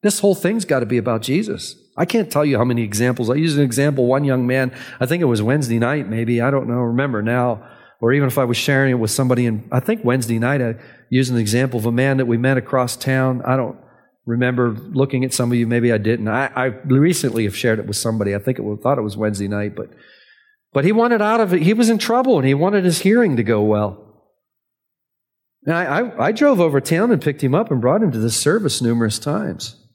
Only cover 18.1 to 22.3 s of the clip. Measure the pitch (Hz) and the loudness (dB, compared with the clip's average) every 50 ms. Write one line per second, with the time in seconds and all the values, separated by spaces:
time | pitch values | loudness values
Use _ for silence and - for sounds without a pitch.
18.1 | 110 110 104 101 98 101 - 131 127 - 101 104 104 104 - 123 143 131 107 104 | -2 -2 -2 -2 -2 -2 -2 -4 -4 -4 -4 -8 -8 -4 -2 -2 -2 0 -2 -6
19.1 | 95 101 110 107 104 98 101 98 104 104 104 104 104 - - - - _ - - | -4 -4 -4 -4 -2 -4 -6 -4 -4 -4 -4 -6 -8 -10 -14 -14 -16 _ -20 -20
20.1 | - _ _ _ _ _ _ _ _ _ _ _ _ 139 139 180 214 226 233 240 | -20 _ _ _ _ _ _ _ _ _ _ _ _ 0 2 2 4 4 4 4
21.1 | 240 220 208 208 220 233 220 185 180 175 156 175 220 220 240 220 233 202 - - | 2 2 2 2 2 2 2 2 2 2 4 2 4 4 4 2 2 2 0 0
22.1 | 226 247 262 262 | 0 2 4 4